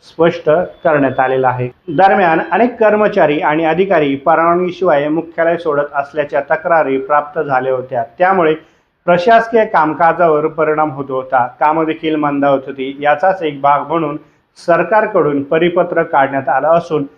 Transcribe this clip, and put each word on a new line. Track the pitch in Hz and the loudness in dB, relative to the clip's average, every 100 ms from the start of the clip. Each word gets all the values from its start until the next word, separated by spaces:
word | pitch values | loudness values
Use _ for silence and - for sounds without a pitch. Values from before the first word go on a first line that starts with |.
स्पष्ट | - - 165 170 - 156 180 - | -20 0 0 0 0 0 0 -4
करण्यात | 175 151 135 131 | -2 0 0 0
आलेलं | 131 131 127 | 0 2 0
आहे. | 123 123 - - | 0 -6 -8 -8
दरम्यान, | 147 190 208 180 160 196 | 2 2 4 2 0 -2
अनेक | 185 240 - | 0 0 2
कर्मचारी | 214 208 208 196 156 147 | 0 2 0 2 0 2
आणि | 175 151 160 | 0 0 0
अधिकारी | 160 190 175 147 135 | 0 0 2 0 -2
परवानगीशिवाय | 151 160 165 175 180 175 185 147 147 | 0 2 2 0 -2 -2 0 0 0
मुख्यालय | 160 160 - 165 170 | -4 -6 -2 0 0
सोडत | 170 143 143 | -2 -2 -2
असल्याच्या | 147 139 156 143 151 | -4 -6 -6 -4 -4
तक्रारी | 139 160 180 165 139 135 | -2 -4 0 0 2 -2
प्राप्त | 135 147 147 170 | 0 0 0 -6
झाल्या | 147 131 131 | -2 -2 0
होत्या, | 127 123 127 113 _ | -4 -4 -6 -6 _
त्यामुळे | 180 190 160 156 - _ _ _ - | 2 2 2 0 -6 _ _ _ 0
प्रशासकीय | 175 180 226 226 233 214 | 0 4 4 4 0 2
कामकाजावर | 175 156 147 165 165 170 151 156 | 0 0 2 0 2 2 2 0
परिणाम | 156 156 151 156 | -2 -2 0 -2
होत | 135 135 | -4 -6
होता, | 131 131 - 123 | -6 -2 0 -2
कामं | - 151 156 160 | 0 0 0 -2
देखील | 156 160 156 | -2 -4 -2
मंदावत | 147 143 139 135 135 | -2 0 0 0 -2
होती. | 131 131 139 | -10 -10 -4
याचाच | 143 147 190 185 | 0 2 0 0
एक | 160 139 | -4 -2
भाग | 139 143 139 | 0 0 0
म्हणून | 165 151 151 - _ _ _ - | -4 -4 -6 -14 _ _ _ 0
सरकारकडून | 170 - 220 214 196 147 143 | 0 2 0 2 0 0 -2
परिपत्रक | - 160 175 175 175 165 165 | -2 0 0 0 -2 -2 0
काढण्यात | 156 135 135 131 | 0 0 -2 -2
आलं | 135 147 | -2 2
असून | 170 170 151 139 | 0 0 -4 -6